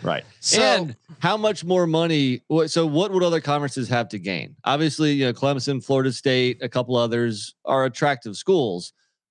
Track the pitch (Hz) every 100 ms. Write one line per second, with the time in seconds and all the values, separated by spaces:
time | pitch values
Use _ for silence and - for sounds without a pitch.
0 | - 73 - - - 208 262 226 160 120
1 | _ - 170 208 214 185 165 185 170 160
2 | 165 156 135 123 - 156 160 170 165 147
3 | 202 190 175 160 147 147 135 135 110 120
4 | 117 104 90 87 - - - 143 156 -
5 | 151 143 131 113 135 139 147 135 - 135
6 | 131 120 139 127 127 120 123 131 120 123
7 | 117 117 120 107 110 - - 135 131 117
8 | 143 139 113 95 - 185 120 90 - -
9 | _ _ _